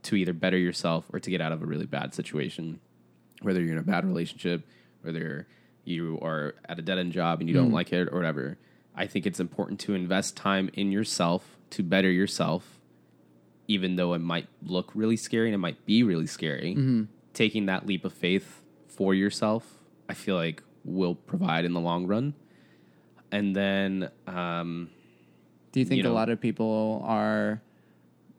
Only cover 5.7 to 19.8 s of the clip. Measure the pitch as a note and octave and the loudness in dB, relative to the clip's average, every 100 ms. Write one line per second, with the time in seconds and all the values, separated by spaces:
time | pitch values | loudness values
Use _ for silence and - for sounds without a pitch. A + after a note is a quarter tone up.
5.7 | _ - E2+ E2 D#2+ D#2+ D#2 D2 - - | _ -8 -6 -4 -4 -4 -4 -4 -8 -12
6.7 | E2+ E2 F#2 F2 F2 E2+ E2 E2 - - | -6 0 2 2 4 4 4 4 6 8
7.7 | E2 F2 F2+ F2+ F2+ E2 C#2+ C2 - - | 6 4 2 2 2 0 0 -4 -8 -16
8.7 | - _ - F#2 G2 G2 F2 F2 - - | -20 _ -4 -2 0 -2 -2 -4 -2 -4
9.7 | G2+ - F#2+ F2+ F#2+ - - G2+ G2 F#2+ | -4 -2 -2 2 0 0 -4 0 2 0
10.7 | - G2+ G2 A2 - E2+ F#2 - - - | -2 0 0 0 2 2 2 -2 -20 -12
11.7 | - F2 F#2+ F#2+ F2+ G2+ - E2+ F2 - | -4 2 4 4 4 2 0 -2 -2 -6
12.7 | - _ _ _ _ _ _ _ _ - | -20 _ _ _ _ _ _ _ _ -2
13.7 | G2+ F#2 F2+ F2 E2+ E2+ E2+ - - - | 0 2 0 0 0 -2 -4 -4 -14 -4
14.7 | F2+ - A2 A2 A2+ - A#2 A2+ G2+ F2 | -4 -4 -2 0 0 0 0 2 0 -2
15.7 | D2+ - A2+ A#2 E2 D#2+ - D#2+ C#2 E2+ | -4 2 4 6 2 0 -4 -4 -4 -2
16.7 | G2+ C3 A#2 G#2+ - _ - A2 A2 G2 | 0 2 2 0 -8 _ 0 2 2 0
17.7 | F#2+ G2+ F#2 F#2 - F2 F#2+ - - - | -2 -2 -4 -4 -4 0 0 -2 -20 -20
18.7 | - - - G2 G3 G3+ - G#2+ A2+ - | -20 -16 -2 2 4 2 0 0 -2 -4
19.7 | - | -20